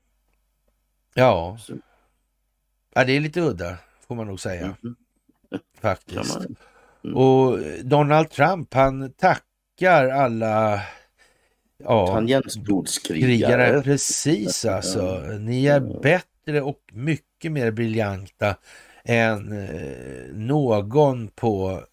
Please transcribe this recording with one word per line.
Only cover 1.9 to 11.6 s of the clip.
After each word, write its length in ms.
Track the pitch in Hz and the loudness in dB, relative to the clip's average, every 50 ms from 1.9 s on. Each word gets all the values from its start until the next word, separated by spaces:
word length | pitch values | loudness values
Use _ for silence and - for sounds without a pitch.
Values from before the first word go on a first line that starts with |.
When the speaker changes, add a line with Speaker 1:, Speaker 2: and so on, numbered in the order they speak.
| _ _ _ _ _ _ _ _ _ _ _ _ _ _ _ _ _ _ _ _ - | _ _ _ _ _ _ _ _ _ _ _ _ _ _ _ _ _ _ _ _ 0
Speaker 1:
Ja, 100 | - 131 | 0 2
det 80 | 127 | 2
är 80 | 135 147 | 2 0
lite 200 | 151 156 151 175 | 0 -2 -2 -2
udda, 360 | 170 143 101 85 87 87 87 85 - _ _ _ _ - | -2 -2 -2 -4 -6 -8 -10 -12 -16 _ _ _ _ -12
får 60 | 123 | -10
man 120 | 117 110 | -10 -10
nog 140 | 101 95 90 | -10 -10 -8
säga. 340 | - 104 92 85 90 95 95 - | -8 -8 -8 -6 -8 -10 -10 -10
Speaker 2:
Mhm. 160 | - 117 120 - _ _ _ _ _ _ _ _ _ - - - - _ _ _ | -12 -14 -14 -14 _ _ _ _ _ _ _ _ _ -14 -14 -14 -14 _ _ _
Speaker 1:
Faktiskt. 520 | - 107 92 - _ - - 104 - - | -4 -4 -4 -4 _ -12 -8 -8 -6 -6
Speaker 2:
Kan 100 | - - | -6 -6
man. 140 | - - - - _ _ _ _ _ _ _ _ - | -8 -10 -14 -16 _ _ _ _ _ _ _ _ -10
Mm. 120 | 117 110 | -4 0
Speaker 1:
Och 420 | 127 131 131 131 131 131 127 113 95 - 76 80 80 | 2 4 4 6 4 4 2 0 -2 -4 -6 -10 -8
Donald 480 | 113 127 147 143 147 143 151 156 160 - | -2 2 2 4 4 4 4 4 2 2
Trump, 440 | - - 143 170 190 175 139 - - | 2 2 2 2 2 -2 -6 -2 2
han 380 | 131 135 135 135 135 135 127 | 2 2 2 2 -2 -8 -10
tackar 960 | - - 185 185 151 - - _ _ _ _ _ _ - 180 185 175 151 131 131 | -4 0 2 2 2 0 -4 _ _ _ _ _ _ 0 4 4 6 6 6 4
alla, 720 | 131 139 135 123 113 113 113 110 107 110 110 107 104 101 98 - - - _ _ _ _ _ _ _ _ _ _ _ _ | 2 2 2 2 0 0 0 0 2 2 2 2 0 -2 -4 -8 -16 -20 _ _ _ _ _ _ _ _ _ _ _ _